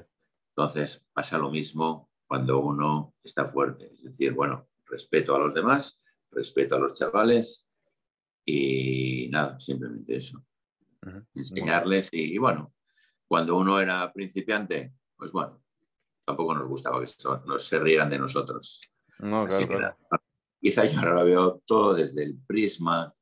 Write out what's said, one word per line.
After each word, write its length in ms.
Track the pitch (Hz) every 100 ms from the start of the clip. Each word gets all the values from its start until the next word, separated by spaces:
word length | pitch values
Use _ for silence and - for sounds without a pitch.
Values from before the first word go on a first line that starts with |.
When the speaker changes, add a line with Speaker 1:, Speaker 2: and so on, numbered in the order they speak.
| - _ _ _ _ -
Speaker 1:
Entonces, 480 | 73 76 73 - _
pasa 240 | - - 80
lo 120 | 71
mismo 600 | 76 76 78 80 80 _ _ -
cuando 320 | 67 65 67
uno 540 | 71 73 76 76 73 _
está 220 | - - 71
fuerte. 460 | 71 67 - -
Es 100 | -
decir, 280 | 64 - 67
bueno, 360 | 62 71 64 - _ -
respeto 480 | - - 80 73
a 40 | 71
los 140 | 73
demás, 480 | 76 107 139 147 _ _ _ _
respeto 460 | 64 - 67 69 65
a 20 |
los 160 | 67 -
chavales 720 | - 101 110 120 113 - _ _ _ _ _ _ _ _
y 840 | - 71 67 65 65 65 65 64 62
nada, 280 | 76 71 -
simplemente 580 | - 67 62 55 - 64
eso. 280 | - - _ _ _ _ _ _
Speaker 2:
Ujú. 200 | 95 95 110
Speaker 1:
Enseñarles 760 | - 65 92 80 85 90 95 -
y, 220 | 82 78
y 40 | 95
bueno, 340 | 127 78 73 _ _ _ _ _ -
cuando 300 | 85 82 90
uno 240 | 95 98
era 320 | 92 92 87
principiante, 840 | 98 95 98 92 107 98 80 - - _ _
pues 160 | -
bueno, 300 | 95 - - _ _ _ _ _ _
tampoco 300 | - 73 82
nos 140 | 76 65
gustaba 320 | 67 65 64
que 60 | 64
se, 80 | - 65 67 65
no 120 | 67
se 200 | - 80
rieran 300 | 78 78 73
de 80 | 69
nosotros. 600 | 67 69 69 - - - - _ _ -
Speaker 2:
No, 240 | 104 107
Speaker 1:
Así 240 | 98 98 92
Speaker 2:
claro, 20 |
Speaker 1:
que 80 | 95
Speaker 2:
claro. 180 | - - -
Speaker 1:
nada. 120 | - _ _ _ _
Quizá 240 | - - 110
yo 120 | 151
ahora 140 | 87 87
lo 80 | 87
veo 360 | 90 92 90 -
todo 280 | 110 104
desde 280 | 87 73 71
el 140 | 73 67 -
prisma, 680 | 104 104 90 82 82 82 _